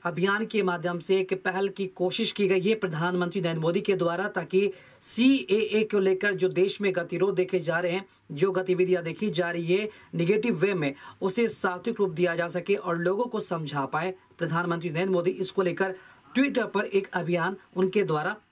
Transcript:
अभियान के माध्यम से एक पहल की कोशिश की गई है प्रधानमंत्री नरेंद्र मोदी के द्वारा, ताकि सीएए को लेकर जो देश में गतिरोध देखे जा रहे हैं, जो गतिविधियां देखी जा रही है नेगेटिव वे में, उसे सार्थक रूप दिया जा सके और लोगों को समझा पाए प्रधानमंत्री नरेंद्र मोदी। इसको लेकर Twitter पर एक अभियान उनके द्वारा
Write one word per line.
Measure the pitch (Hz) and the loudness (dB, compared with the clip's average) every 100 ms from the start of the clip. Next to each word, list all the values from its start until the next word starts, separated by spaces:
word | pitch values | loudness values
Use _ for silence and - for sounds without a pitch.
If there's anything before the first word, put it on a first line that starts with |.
अभियान | 175 160 190 208 220 | -4 0 0 0 0
के | 220 | 0
माध्यम | 185 175 175 175 | 0 -2 -4 -4
से | 170 190 | 0 0
एक | 185 185 | 0 -2
पहल | 190 185 196 | -2 -2 -4
की | 190 185 - | -2 -6 -2
कोशिश | 180 - 220 | -2 0 -2
की | - 190 | 0 2
गई | 185 | 4
है | 185 | 2
प्रधानमंत्री | 220 196 156 175 180 175 196 | 0 -2 -2 -2 0 -2 -2
नरेंद्र | 170 165 | -2 0
मोदी | 160 180 | 0 0
के | 202 | 0
द्वारा, | 185 170 170 208 | 0 0 0 -4
ताकि | 185 156 185 196 - - - | -4 0 2 2 -2 -20 -10
सीएए | - - 262 269 - 208 214 214 | -4 4 4 4 2 0 2 0
को | 214 202 | 2 2
लेकर | 190 190 202 | 2 2 0
जो | 185 180 | 2 0
देश | 160 196 - | 2 0 2
में | 202 175 | 0 0
गतिरोध | 170 170 196 | -4 0 0
देखे | 180 180 180 | 2 0 0
जा | 160 165 | 0 0
रहे | 175 | 0
हैं, | 185 190 _ _ | -2 -6 _ _
जो | 147 190 | 0 2
गतिविधियां | 185 185 175 185 180 | 2 0 2 2 2
देखी | 165 - 214 | 0 -4 -2
जा | 165 170 | 0 -2
रही | 175 170 | -2 0
है | 190 214 - - | 0 0 -10 -8
नेगेटिव | 165 170 214 233 170 | -2 2 2 2 2
वे | 196 | 2
में, | 185 143 139 - - | 2 -2 -4 -16 -6
उसे | 190 190 226 | -2 0 0
सार्थक | - 190 175 226 226 | 0 -2 -2 -4 0
रूप | 190 | -2
दिया | 160 175 170 | 2 0 2
जा | 170 | -2
सके | 175 170 | -4 -2
और | 202 185 170 | -2 0 0
लोगों | 175 202 | 0 0
को | 240 214 | -2 -4
समझा | 185 165 151 147 135 | -4 -4 -4 -4 -2
पाए | 156 180 190 _ - | -2 -4 -6 _ -6
प्रधानमंत्री | 165 165 175 170 170 | -2 0 0 -2 -2
नरेंद्र | 156 190 | -2 0
मोदी। | 180 170 | 2 0
इसको | 185 185 - | -2 -2 0
लेकर | 185 156 190 185 - - - | 0 0 -2 -2 -14 -20 -4
Twitter | - 277 220 214 | 0 2 0 -2
पर | 202 | -2
एक | 208 196 190 | 0 -2 0
अभियान | 185 165 175 170 196 _ 180 | -4 -2 0 -2 -6 _ 0
उनके | 185 208 | 2 2
द्वारा | 175 151 170 220 _ | 0 0 -2 -6 _